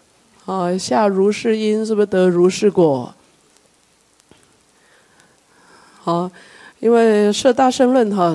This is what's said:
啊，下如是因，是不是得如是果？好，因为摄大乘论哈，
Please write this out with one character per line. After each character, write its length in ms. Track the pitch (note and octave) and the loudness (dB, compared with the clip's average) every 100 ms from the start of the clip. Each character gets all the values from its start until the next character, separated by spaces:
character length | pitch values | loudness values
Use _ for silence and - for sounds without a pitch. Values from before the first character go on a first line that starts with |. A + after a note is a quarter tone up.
| _ _ _ _ | _ _ _ _
啊， 340 | - F#3+ F3 F#3 | -10 -4 -4 -4
下 300 | - B3 G#3 | -2 0 0
如 240 | F#3+ G3+ | 2 0
是 240 | G#3 A3+ A3 | 0 -4 -2
因， 280 | G#3+ G#3+ | -2 -2
是 100 | A3 | -2
不 60 | G#3 | -2
是 40 | G3+ | -2
得 220 | F#3 F#3 | 0 2
如 200 | F3 F#3 | 2 2
是 220 | F#3 G#3 | 2 -2
果？ 420 | F3+ D#3+ C3 A#2 - _ _ _ _ _ _ _ _ _ _ _ _ _ _ _ _ _ _ _ _ _ _ _ _ _ - _ _ | 2 2 0 -6 -16 _ _ _ _ _ _ _ _ _ _ _ _ _ _ _ _ _ _ _ _ _ _ _ _ _ -20 _ _
好， 320 | - E3+ F3+ - - - - - | -6 -4 -6 -12 -20 -20 -20 -4
因 140 | A3 | 0
为 400 | A#3 A3+ G#3 G#3 | 2 2 2 0
摄 200 | G#3 C4+ | 0 0
大 160 | B3 C4 | 2 0
乘 240 | B3+ B3 | 2 2
论 220 | C4 G#3+ | 2 0
哈， 180 | G3+ F3 | 0 -2